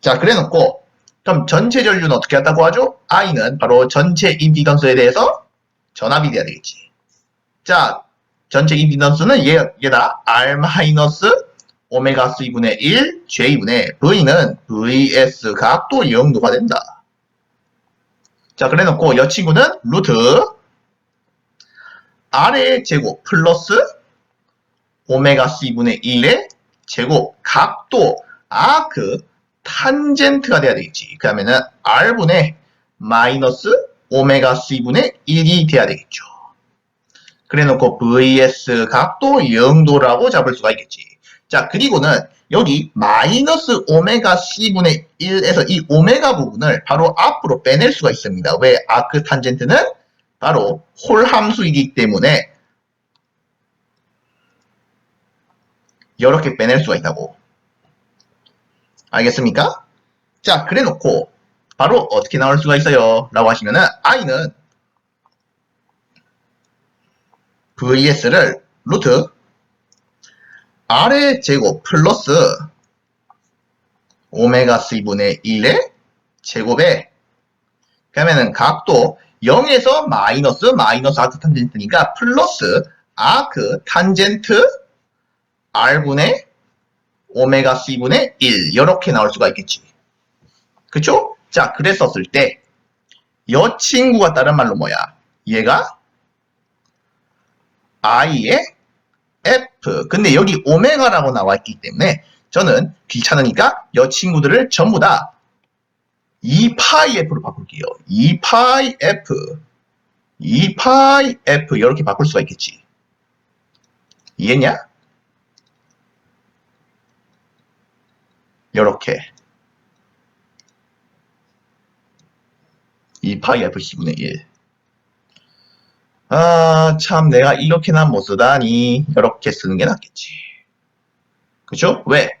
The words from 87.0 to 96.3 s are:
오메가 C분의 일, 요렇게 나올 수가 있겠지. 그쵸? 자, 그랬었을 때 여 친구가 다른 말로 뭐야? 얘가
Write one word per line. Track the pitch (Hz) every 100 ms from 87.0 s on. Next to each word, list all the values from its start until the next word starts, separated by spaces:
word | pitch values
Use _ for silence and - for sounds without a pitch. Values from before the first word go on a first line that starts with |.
| _ _ _
오메가 | - 131 135 131 127
C분의 | - 127 127 240 311 _
일, | 131 107 80 95
요렇게 | 156 185 185
나올 | 120 107
수가 | - 98
있겠지. | 95 95 - _ _ _ _ _ _ _ _ _ _ _
그쵸? | 151 151 403 - - _
자, | - 127
그랬었을 | - 151 196 151 98 92
때 | - 135 - _ _ _ _ _ _ _ _ -
여 | 127 214 -
친구가 | - 262 254 233 185 139
다른 | 135 151
말로 | 120 98
뭐야? | 65 50 - _ _ _ -
얘가 | 110 107 147 494 - _ _ _